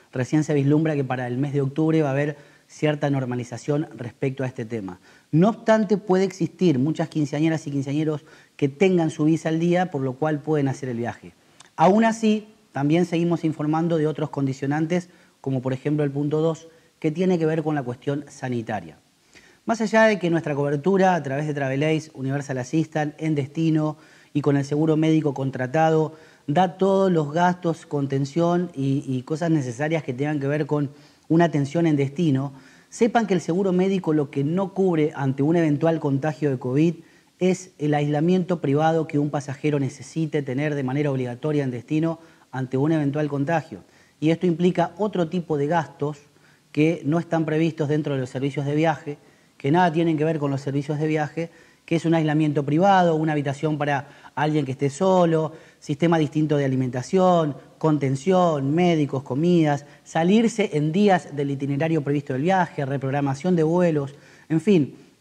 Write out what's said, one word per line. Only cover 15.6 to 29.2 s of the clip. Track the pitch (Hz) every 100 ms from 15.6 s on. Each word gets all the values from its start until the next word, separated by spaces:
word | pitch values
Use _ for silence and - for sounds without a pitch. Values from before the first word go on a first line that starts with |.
por | 127
ejemplo | 131 147 151
el | 143
punto | 139 147 156
dos, | 165 156 - - _ _
que | 156
tiene | 156 185 180
que | 156
ver | 160
con | 156
la | 147
cuestión | 123 120 143 143 143
sanitaria. | - 127 120 113 104 82 - _ _ _ - - _ -
Más | 226
allá | 214 220
de | 220 202
que | 170
nuestra | 165 151
cobertura | 139 143 147 180 196 190 170
a |
través | 139 139 151
de |
Travel | 143 131 135
Ace, | 156 156 156
Universal | - 131 143 135 131
Assistant, | 123 160 156 156 147 -
en | 160
destino | 143 135 165 165 156 151 147 - - _
y | 147
con | 143 143
el |
seguro | 139 147 160 156
médico | 160 160 143
contratado, | 135 135 123 127 156 160 160 156 - - - -
da | 151 185 185
todos | 190 190 190
los | 165 143
gastos, | 160 180 180 170 156
contención | - 147 139 139 139 170 170 175 180
y, | 135 135 139 135
y | 127